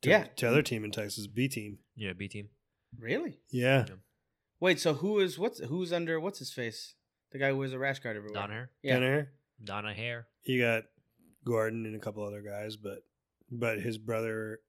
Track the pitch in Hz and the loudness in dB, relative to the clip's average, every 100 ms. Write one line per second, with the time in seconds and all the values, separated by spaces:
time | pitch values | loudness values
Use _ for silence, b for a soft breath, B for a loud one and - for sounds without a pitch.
0 | 131 202 - - 120 131 147 117 107 107 | 8 6 6 0 4 6 4 0 -2 -4
1 | 104 98 104 104 135 135 104 98 _ - | -6 -6 -6 -2 -2 -2 -8 -12 _ -8
2 | 104 90 98 104 101 _ _ _ _ 117 | -6 -6 -8 -8 -12 _ _ _ _ -14
3 | 117 202 330 - _ 127 123 135 107 95 | -4 -2 -2 -8 _ 0 6 6 4 -4
4 | _ _ _ _ _ _ 180 156 175 143 | _ _ _ _ _ _ 4 4 4 2
5 | 180 214 190 147 208 - 117 160 180 170 | 2 2 2 2 -4 -4 -4 -4 0 -2
6 | 165 160 170 196 131 - 117 107 - - | 0 -2 -2 -6 -10 -6 -6 -6 -14 -18
7 | _ _ _ 135 139 135 135 131 135 135 | _ _ _ -2 0 2 -2 -2 -2 -2
8 | 123 107 104 104 101 110 123 _ 139 127 | -4 -6 -6 -6 -4 -6 -10 _ 2 4
9 | 127 139 143 - _ _ 107 101 104 98 | 4 2 0 -10 _ _ -8 -6 -6 -6
10 | 117 120 113 _ - 127 120 113 113 _ | -6 -8 -12 _ 0 4 4 4 0 _
11 | _ _ _ _ - 113 110 113 110 107 | _ _ _ _ -2 2 2 -2 -6 -6
12 | 104 107 104 104 104 101 107 107 104 95 | -8 -6 -8 -8 -8 -8 -8 -8 -10 -12
13 | _ _ _ _ _ 120 117 110 110 110 | _ _ _ _ _ -4 -2 0 -2 -4
14 | 110 113 113 110 110 110 | -2 -2 -2 -4 -6 -10